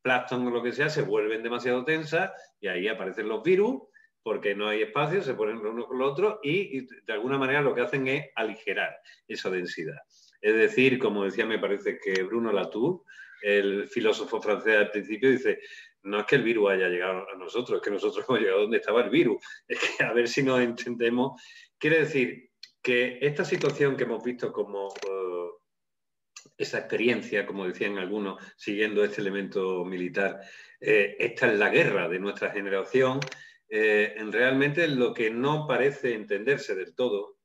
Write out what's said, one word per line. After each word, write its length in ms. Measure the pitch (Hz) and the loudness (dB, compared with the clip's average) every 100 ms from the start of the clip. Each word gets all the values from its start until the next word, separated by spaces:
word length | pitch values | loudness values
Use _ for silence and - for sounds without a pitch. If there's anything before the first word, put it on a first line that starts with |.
plancton 460 | 131 123 - 123 123 | 2 0 0 -2 0
o 40 | |
lo 100 | 117 | -2
que 120 | 120 | -2
sea, 160 | 117 151 | 0 0
se 140 | 147 | 0
vuelven 400 | 98 107 107 113 | 0 0 0 -2
demasiado 420 | 117 120 123 127 | -4 -4 0 -2
tensas 460 | 135 160 151 165 190 - - _ | 0 -2 0 -2 -2 -8 -20 _
y 80 | 98 | -6
ahí 200 | 90 101 | -2 -2
aparecen 420 | 95 95 92 107 | -4 -6 -6 -4
los 140 | 110 | -2
virus 400 | 165 185 220 269 - _ _ _ | 2 4 2 -2 -10 _ _ _
porque 340 | 113 101 104 | -6 -2 -2
no 140 | 98 104 | 0 -2
hay 120 | 107 | 0
espacio, 400 | 107 143 151 190 | -2 -2 0 -2
se 120 | 143 | -2
ponen 280 | 104 107 113 | -2 -2 -2
los 120 | 107 | -6
unos 140 | 117 117 | -6 -6
con 100 | 127 | -2
los 120 | 135 | -2
otros 280 | 143 208 208 | 2 0 0
y, 360 | 143 180 190 135 | -2 -2 -2 -8
y 80 | 123 - | -10 -16
de 80 | - | -6
alguna 240 | 107 127 139 | -4 -2 0
manera 240 | 131 143 | 2 2
lo 120 | 135 | 2
que 60 | 117 | 0
hacen 260 | 123 139 131 | 0 0 0
es 200 | 143 151 | -2 -4
aligerar 600 | 117 110 101 - 98 85 - - - - | -6 -6 -4 -6 -4 -4 -8 -20 -20 -12
esa 220 | 110 101 | -6 -4
densidad. 480 | 92 85 - 78 73 - _ _ _ | -4 -4 -8 -10 -10 -20 _ _ _
Es 140 | 107 | 2
decir, 440 | 110 107 110 131 123 | 6 4 6 4 4
como 260 | 110 101 | 2 2
decía, 200 | 98 98 | 0 0
me 140 | 110 104 | -2 0
parece 380 | 95 101 104 87 | 0 0 -2 -4
que 220 | 101 95 | -2 -2
Bruno 280 | 92 117 113 | 0 -2 0
Latour, 520 | 98 92 107 135 185 _ - - - | 0 -2 0 0 -2 _ -20 -20 -6
el 460 | 104 101 101 98 104 | 2 4 4 0 -2
filósofo 520 | 123 107 104 104 110 | 0 2 0 -2 -2
francés 360 | 107 95 110 107 | 0 0 4 4
al 140 | 104 | 4
principio, 380 | 104 95 107 131 | 0 -6 2 4
dice, 300 | 120 107 95 - - - _ | 4 2 0 -6 -20 -20 _
"No 160 | 101 104 | -4 -2
es 40 | |
que 100 | 104 135 | 2 4
el 60 | |
virus 280 | 113 113 101 | 4 4 4
haya 160 | 95 92 | 4 2
llegado 380 | 90 92 92 98 | 0 -2 -4 -6
a 80 | 95 | -12
nosotros, 400 | 87 110 127 98 | -6 -6 -2 -2
es 60 | |
que 80 | 107 | -2
nosotros 340 | 98 104 98 | -2 -2 -2
<laughs> 40 | - | 0
hemos 100 | 117 | 2
llegado 200 | 104 95 | 4 2
donde 160 | 107 110 | 2 0
estaba 240 | - 113 | 2 2
el 80 | - | 4
virus". 340 | 139 127 101 - - _ | 4 4 0 -6 -20 _
Es 120 | 120 - - | -4 -4 -2
que 60 | |
a 100 | - | 0
ver 140 | 117 117 | 2 2
si 120 | - | 2
nos 180 | 135 127 | 2 2
entendemos. 800 | 120 113 127 117 117 123 127 - - - - _ | 2 -2 -8 -2 0 2 -2 -4 -20 -20 -20 _
Quiere 220 | 151 160 | 2 4
decir 520 | 147 143 123 117 - _ - _ | 4 2 0 -4 -18 _ -20 _
que 360 | - 123 123 - | 0 2 0 0
esta 220 | 143 151 | -2 -2
situación 540 | 185 185 147 - 143 127 | -2 0 0 2 0 2
que 60 | |
hemos 200 | 117 113 | -2 -2
visto 300 | 123 123 110 | -4 -4 -6
como, 340 | 107 101 98 98 | -4 -4 -4 -8
eh, 600 | - 98 95 92 87 87 - _ _ _ _ _ _ _ - - _ | -8 -6 -4 -4 -6 -8 -12 _ _ _ _ _ _ _ -20 -20 _
esa 220 | 104 117 | -6 -6
experiencia, 680 | - 107 117 110 - 107 | -4 0 2 0 -2 -4
como 200 | 101 98 92 | -2 -4 -6
decían 300 | - 107 101 | -4 -4 -4
algunos, 440 | 92 107 98 90 - _ | -4 -4 -6 -8 -16 _
siguiendo 460 | - 101 107 104 | -6 -2 0 2
este 180 | 101 - | 2 0
elemento 600 | 101 98 95 101 92 92 | -4 -4 -4 -2 -2 -2
militar, 540 | 90 92 90 104 98 - - - - _ | -4 -4 -4 0 -2 -2 -16 -20 -20 _
eh, 360 | - 107 98 - | 4 4 4 0
esta 320 | 117 - 120 | -4 2 2
es 60 | 104 | 4
la 100 | 101 | 4
guerra 380 | 135 147 101 85 | 4 4 2 0
de 120 | 92 | -2
nuestra 320 | 101 - 104 | -4 -4 -4
generación, 680 | 104 98 95 92 127 131 135 143 - - _ _ | -4 -2 -2 2 2 4 0 -6 -12 -20 _ _
eh, 440 | 107 110 104 104 107 | 0 4 4 2 -2
en 140 | 110 | -4
realmente 560 | 104 127 135 143 147 165 | 2 4 4 2 2 2
lo 260 | 135 117 | 2 2
que 180 | - 110 | 2 -2
no 340 | 117 139 151 151 | 0 0 0 0
parece 460 | 120 139 139 127 | 2 0 0 -4
entenderse 600 | 110 104 101 117 143 - | -4 -4 -4 0 -2 -2
del 180 | 95 90 | -6 -6
todo 440 | - 123 101 104 _ | -2 -2 -2 -6 _